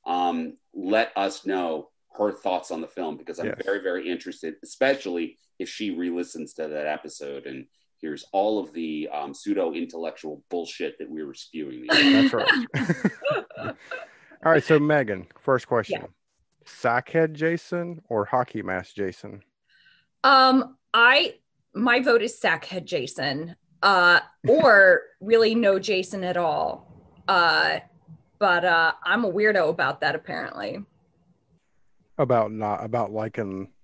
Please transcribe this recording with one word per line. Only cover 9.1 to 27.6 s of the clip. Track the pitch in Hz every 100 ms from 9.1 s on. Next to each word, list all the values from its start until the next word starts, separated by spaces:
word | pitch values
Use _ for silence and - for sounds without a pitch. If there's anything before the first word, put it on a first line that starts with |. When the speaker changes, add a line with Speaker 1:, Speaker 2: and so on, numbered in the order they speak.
| 73 69
Speaker 1:
pseudo-intellectual | 69 101 101 82 78 85 82 82 - 78 71 _
bullshit | 87 80 - 85 -
that | 76
we | 78
were | 73
spewing. | 69 - 80 71 64 62
Speaker 2:
That's | - 285 277 269
right. | - - 285 233 131
<laughs> | 220 165 190 - 571 - - - - - - - - _ _ - 160
All |
right, | 160
so | - 156
Megan, | 147 147 117 95 90 -
first | - 127 -
question. | 120 101 -
Speaker 3:
Yeah. | - _ _ _ _ _ -
Speaker 2:
Sackhead | - 127 120 - 165 160
Jason | 151 160 170 - 175 170 165 _
or | 113 101
hockey | 127 120 110
mask | 95 92 90 -
Jason? | 98 87 104 101 _ _ _ _ _ _ _ _ 262
Speaker 3:
Um, | 269 262 262 - _ _
I, | 226 233 277 349 - _ _ _
my | 196 240 247
vote | 254 233
is | 226 -
Sackhead | 196 165 - 185 -
Jason, | 165 127 - 139 139 165 - _ _
uh, | 196 190 175 175 - _ -
or | 285 294 202 190 170 -
<laughs> | _
really | 190 226 226 226
no | 208 190
Jason | 196 185 180 202 180
at | 175
all. | 165 147 156 - - - _ _ -
Uh, | 190 170 156